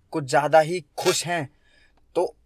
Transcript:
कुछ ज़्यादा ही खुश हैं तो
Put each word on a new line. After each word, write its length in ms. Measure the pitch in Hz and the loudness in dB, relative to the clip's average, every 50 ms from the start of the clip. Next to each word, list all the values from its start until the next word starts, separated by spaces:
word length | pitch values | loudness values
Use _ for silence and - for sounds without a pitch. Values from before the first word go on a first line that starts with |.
| _ _ | _ _
कुछ 140 | - 165 143 | -8 -8 -6
ज़्यादा 360 | 123 143 151 143 147 147 160 | 0 0 0 2 4 4 4
ही 200 | 156 151 180 180 | 4 4 -2 -8
खुश 460 | 151 _ _ - - 180 180 - - | -8 _ _ -2 -2 0 0 0 -4
हैं 240 | 170 175 170 143 - - _ _ _ _ _ _ _ _ _ _ _ _ | -4 -6 -6 -6 -8 -12 _ _ _ _ _ _ _ _ _ _ _ _
तो 220 | 165 185 - - _ _ | -4 -4 -4 -6 _ _